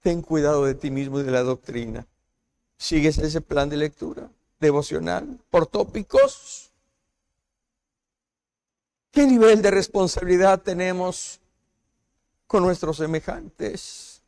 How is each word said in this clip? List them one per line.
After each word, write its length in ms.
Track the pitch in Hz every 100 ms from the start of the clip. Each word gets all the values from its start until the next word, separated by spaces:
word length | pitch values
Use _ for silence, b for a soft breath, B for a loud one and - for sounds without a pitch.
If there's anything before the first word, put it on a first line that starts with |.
Ten 200 | 180 170
cuidado 440 | 156 160 143 147 139
de 100 | 131
ti 160 | 147
mismo 280 | 135 139 139
y 40 |
de 80 | 135
la 120 | 127
doctrina. 640 | 127 127 - 120 117 113 113 _ _ _ _ _ _ _
¿Sigues 400 | - 160 151 147
ese 220 | 156 156
plan 300 | - 147 143
de 80 | 147
lectura 520 | 147 _ 156 - - _ _ _
devocional 800 | 156 143 143 156 165 - 294 254 _
por 160 | 180 160
tópicos? 1040 | 208 208 226 - 269 269 - - - - _ _ _ _ _ _ _ _ _ _ _ _ _ _ _ _ _ _ _ _ _ _ _ _
¿Qué 140 | 294 285
nivel 360 | 240 220 214
de 100 | 202
responsabilidad 920 | 196 185 202 185 - 180 180 190 190
tenemos 760 | 196 180 185 185 180 - - - _ _ _ _ _ _ _ _ _ _ _
con 160 | 208
nuestros 340 | 180 180 160 151
semejantes? 1200 | 156 160 - 165 156 _ - - - - - -